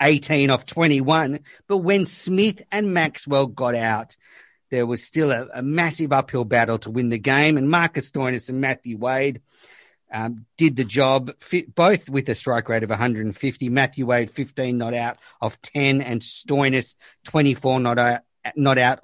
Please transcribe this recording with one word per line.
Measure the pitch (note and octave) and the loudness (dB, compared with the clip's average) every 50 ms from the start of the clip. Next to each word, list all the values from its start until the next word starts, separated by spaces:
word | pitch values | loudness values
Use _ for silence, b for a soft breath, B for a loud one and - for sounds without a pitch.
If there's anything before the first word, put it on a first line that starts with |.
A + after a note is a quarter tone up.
eighteen | C#3 D3+ D#3 C#3 - - D#3+ C#3+ C#3 C#3 | 4 4 4 4 2 0 2 2 4 4
off | C3 A#2+ - | 2 0 -2
twenty-one. | - - E3 E3+ D#3+ C#3+ C3+ C3 C#3 D#3+ D#3+ D#3 C3 C#3 D3 b b b b b - | -4 -2 2 2 4 4 4 2 2 2 2 0 -2 -4 -8 b b b b b -2
But | G3+ F#3+ | -2 0
when | E3+ F3+ G3+ G3 F3+ | 2 2 2 2 2
Smith | - - - - F3+ F#3 F#3+ G#3 A3 F#3+ - - _ | 0 -2 -2 -2 0 2 2 2 2 0 -4 -8 _
and | G3 G#3 G#3+ G3+ F3+ | -6 -4 -2 0 0
Maxwell | F3 D#3+ D3 - - - C#3+ C#3+ C3+ C#3 | 0 0 0 -2 -6 -4 0 2 2 2
got | B2 G#2+ - C3 B2 A#2+ | 0 -2 -4 -2 -2 0
out, | A#2 A2+ A2+ A2 G#2+ A#2 - - b b b b b b b b b b _ | 0 0 0 -2 -2 -4 -8 -16 b b b b b b b b b b _
there | C3 B2 A#2+ | -2 -2 0
was | A#2 A#2+ A#2 - | 0 -2 -2 -2
still | - - D#3+ D#3 C#3+ | -2 0 0 2 2
a, | C3 A#2 B2+ - - | 0 -2 -4 -8 -10
a | B2+ | -8
massive | B2+ C#3 D3+ E3+ E3+ D#3+ - E3 D#3+ C#3 | -6 -2 -2 0 0 0 -2 -2 0 2
uphill | C#3 C3+ C3 - - B2+ A#2 | 2 0 0 0 -2 -4 -2
battle | G#2+ A#2+ A#2 A2+ A2 A2+ G#2+ | 2 2 2 4 2 0 -2
to | - G#2+ | -4 -4
win | A2 B2+ B2 A#2 | -4 -2 -2 0
the | A#2 A2 | -2 -2
game, | G2+ C3+ C3+ C#3 D3 D#3+ D#3 | 0 2 4 4 4 4 4
and | C#3 C3+ C#3+ | 2 2 2
Marcus | E3 F3 E3+ E3 - D3+ C3+ - | 2 2 2 0 -2 -4 -6 -4
Stoinis | - C#3+ C3 B2+ B2+ A#2 - - | -4 -2 -2 -2 -2 -4 -6 -6
and | B2+ C3 | -6 -4
Matthew | C3+ C3+ C3 - - B2 A2+ G#2 | -2 -2 -4 -4 -8 -10 -8 -4
Wade, | A#2 B2+ C3 C3+ C#3 C#3+ C#3+ C#3+ b b b b b b b b b b b b _ _ | -4 -2 0 0 0 -2 -4 -6 b b b b b b b b b b b b _ _
um, | - A2 A2+ A#2 A#2+ A2 A2+ _ _ | -8 -6 -6 -6 -8 -10 -14 _ _
did | - E3 D#3 B2+ | 2 2 2 2
the | B2 B2 | 0 -2
job, | G2+ G#2+ C#3 C3+ C3 C3+ C3+ B2+ C3 - - | -2 0 2 4 4 4 2 0 -4 -10 -14
fi-, | - - - F3+ - - | -8 -4 -4 -4 -4 -4
both | - - E3+ F#3+ G#3+ - - - | 0 2 4 4 4 2 0 -4
with | C3+ C#3 A#2+ C#3 | -4 -4 -2 -2
a | A2+ | -4
strike | - - C3 A#2+ A#2 A2+ - | -2 -2 -2 -2 -2 -2 -2
rate | A2+ A2+ A2 | -2 -2 -2
of | G#2 | -2
a | A2 | -2
hundred | G2+ A#2+ B2 A#2 G#2+ A2 | -2 0 0 0 -2 -4
and | G#2+ G2+ | -6 -6
fifty. | - - C3+ C3 - C3+ A#2+ | -4 -6 -6 -4 -4 -4 -2
Matthew | B2 C3+ C3+ C3 - C#3 C3 | 0 0 0 0 -2 -4 -2
Wade, | A#2+ B2 A#2+ A#2 A2+ | 0 0 0 0 -2
fifteen | - - C3 - - - C3 B2+ B2 A#2+ | -6 -8 -8 -8 -6 -6 -4 -2 -2 -4
not | A#2 A#2 A#2+ | -2 -4 -4
out | A#2+ A#2 A#2+ A#2 b b b b b | -4 -4 -4 -6 b b b b b
of | A#2 A2 - - | -6 -6 -6 -8
ten, | - - - D3 C#3 C#3 C3+ C3+ | -12 -6 -2 0 2 4 2 2
and | C3+ B2 A#2 A2 | 0 -2 -4 -6
Stoinis, | - - - - - - C#3+ C#3 C#3 C3+ C3 C3 - - - b b b b b - | -6 -6 -8 -8 -4 -2 0 2 2 2 2 0 -2 -4 -8 b b b b b -12
twenty-four | - - D#3 D3 C#3 B2+ B2 - C3 C3 C3 | -4 0 2 2 2 2 0 0 0 0 0
not | B2 A#2+ A#2+ B2 | 0 0 2 2
out, | A#2+ A#2+ A#2+ A#2 - _ _ _ - G#2+ - | 2 2 0 -2 -6 _ _ _ -14 -8 -4
not | D3+ C#3 C3+ C3 C3 | 0 2 2 4 4
out | B2 B2+ C3 - | 4 2 2 0